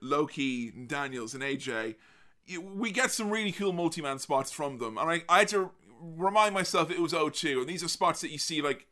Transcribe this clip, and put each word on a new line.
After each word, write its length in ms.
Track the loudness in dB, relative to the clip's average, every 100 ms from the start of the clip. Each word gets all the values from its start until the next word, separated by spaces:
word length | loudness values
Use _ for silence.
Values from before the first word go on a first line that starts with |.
Loki, 680 | 0 0 0 0 -2 -2 -6
Daniels, 640 | -10 -6 -4 -4 -6 -8
and 100 | -6
A 140 | -4 -4
J, 400 | -2 -2 -4 -8 -18 -20 -20 _ -12
y-, 120 | -10
we 320 | -8 -4 -2
get 200 | 2 0
some 200 | 0 0
really 220 | 0 -2
cool 200 | 0 0
multi-man 460 | 2 0 0 -4 -4
spots 340 | 0 0 0
from 240 | -4 -4 -4
them. 200 | -4 0
And 100 | 0
I, 140 | 0 4
I 80 | 6
had 100 | 6
to 220 | 2 -2 -6 -20 -20
remind 520 | -14 -2 4 6 4
myself 380 | 4 2 2 2
it 80 | 0
was 140 | 0
oh 160 | 2 0
two, 300 | 0 0 0
and 80 | 0
these 160 | -4
are 40 | -4
spots 320 | 2 2 2
that 120 | -4
you 40 | -4
see, 220 | -2 0
like, 260 | 0 -2 -6